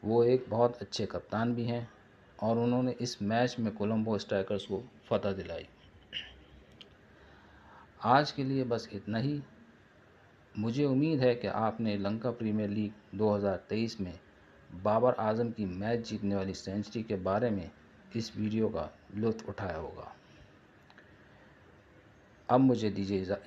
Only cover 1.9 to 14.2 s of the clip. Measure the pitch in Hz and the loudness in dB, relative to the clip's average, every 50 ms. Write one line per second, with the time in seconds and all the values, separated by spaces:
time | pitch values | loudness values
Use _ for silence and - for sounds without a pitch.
1.9 | - - - - - - - - - - - 110 113 117 117 120 123 123 127 127 | -14 -20 -20 -20 -20 -20 -20 -20 -12 -4 0 0 2 2 2 2 2 2 2 0
2.9 | 120 - 120 117 - - 101 101 110 117 123 127 - - 117 110 98 - 104 104 | -2 -2 -4 -6 -4 -4 -2 0 2 2 2 2 0 -2 -4 -4 -2 -2 -2 0
3.9 | 113 110 107 110 110 101 - - 107 101 95 - 104 101 - - 104 95 - - | 0 0 0 0 0 -2 -2 -2 -2 -2 0 -2 -4 -4 -4 -4 -6 -6 -6 -8
4.9 | - - - - 117 104 - 104 98 95 180 - 85 - - - - - - - | -18 -20 -6 -2 -2 0 0 -2 -4 -4 -6 -8 -8 -10 -10 -14 -20 -20 -20 -20
5.9 | - - - - - - - - - - - - - - - - - - - - | -20 -20 -20 -12 -12 -12 -12 -12 -18 -20 -20 -20 -20 -20 -20 -20 -20 -20 -20 -20
6.9 | - - - - - - - - - - - - - - - - - - - - | -20 -20 -20 -20 -20 -20 -20 -20 -20 -20 -20 -20 -20 -20 -20 -20 -20 -20 -20 -20
7.9 | - - - 107 120 139 151 147 - - 139 131 135 135 131 120 117 117 - - | -20 -4 2 6 6 6 6 4 -2 -4 -2 -2 0 0 0 0 -2 -4 -4 -6
8.9 | - 101 - - 107 113 120 143 147 147 139 - - - - - - - - - | -12 -12 -8 -4 -2 -2 0 0 -2 -4 -6 -10 -18 -20 -20 -20 -20 -20 -20 -20
9.9 | - - - - - - - - - - - - - 104 104 113 117 135 147 143 | -20 -20 -20 -20 -20 -20 -20 -20 -20 -20 -20 -14 -8 -4 -4 -2 0 2 2 4
10.9 | 131 131 147 160 160 139 131 127 120 120 113 101 - - 113 110 104 113 117 110 | 4 4 4 2 2 4 4 4 4 4 0 -4 -2 0 0 0 0 0 0 0
11.9 | 104 98 98 98 104 113 - 127 117 - 117 110 104 107 107 101 101 107 107 104 | 0 0 0 -2 -2 -2 -2 -4 -4 -2 -2 0 0 0 0 0 0 0 -2 -2
12.9 | 107 - - - - 98 107 110 104 101 101 101 95 87 - - - 107 113 113 | -4 -10 -20 -14 -4 0 2 2 4 4 2 0 0 -2 -4 -4 -2 -2 -2 -2
13.9 | - - 98 87 82 87 | -4 -6 -8 -8 -8 -12